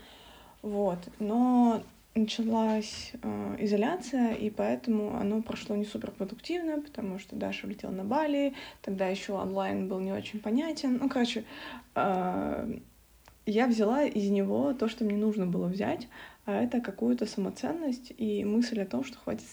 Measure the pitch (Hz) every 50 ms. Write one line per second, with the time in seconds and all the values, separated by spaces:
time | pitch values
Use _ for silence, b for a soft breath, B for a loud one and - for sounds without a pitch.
0 | B B B B B B B B B B B - - 214 202 202 202 190 175 175
1 | - - - - 208 202 220 240 247 254 247 247 240 240 226 208 - - - -
2 | - _ - 220 214 220 - - 226 226 226 226 220 220 220 220 214 - - -
3 | - - - - - 214 208 208 202 202 202 - 214 202 208 202 214 277 349 370
4 | - - - 254 240 226 220 - 214 214 214 - 202 214 247 247 - 247 220 214
5 | 208 208 226 - 196 202 214 220 226 - - - - - 208 208 208 208 - 220
6 | 214 208 - - 196 196 226 - - - 330 359 339 320 302 294 294 - - 233
7 | 208 190 185 196 - - - 214 202 196 196 - - 196 214 - - - 196 190
8 | 190 202 247 302 311 294 285 285 285 277 269 B B B B - - - 196 190
9 | 196 185 196 196 - - 202 190 190 190 190 196 190 190 202 196 190 190 190 185
10 | 190 190 196 208 208 - - 214 - 214 220 269 320 330 302 - - 262 254 240
11 | 277 269 - 262 240 233 - 220 B B B B B B B B B - - -
12 | - 196 185 185 180 180 185 - - 73 - - - - - - - - - _
13 | _ _ _ - - - - _ - 220 202 220 254 254 226 220 208 208 240 285
14 | 294 - - 214 202 202 202 196 196 196 208 226 262 285 269 247 220 220 226 -
15 | 226 208 202 208 214 220 208 214 185 180 175 185 175 175 185 196 202 233 320 392
16 | 247 B B B B B B B - - 202 202 240 247 - 240 240 - 196 -
17 | 226 240 247 240 233 214 - - 190 190 190 - - 262 311 339 320 277 247 247
18 | - - - - 220 214 208 202 196 208 208 233 240 240 233 208 196 190 - 247
19 | 269 262 - - - - - 220 - -